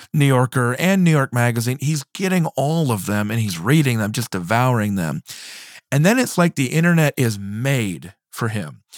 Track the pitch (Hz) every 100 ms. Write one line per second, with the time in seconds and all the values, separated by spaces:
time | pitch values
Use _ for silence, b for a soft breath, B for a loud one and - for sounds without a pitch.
0 | B 156 139 131 123 - 120 127 175 196
1 | 175 156 135 123 120 117 117 127 139 156
2 | - - 190 185 160 - 135 165 151 110
3 | 85 104 104 113 110 85 90 160 143 117
4 | 104 107 117 95 87 113 127 123 104 98
5 | 80 71 - B B B B B B 139
6 | 165 247 240 - 175 - 131 151 170 170
7 | 147 - 123 101 98 104 131 139 107 80
8 | 85 - _ - 117 107 80 58 _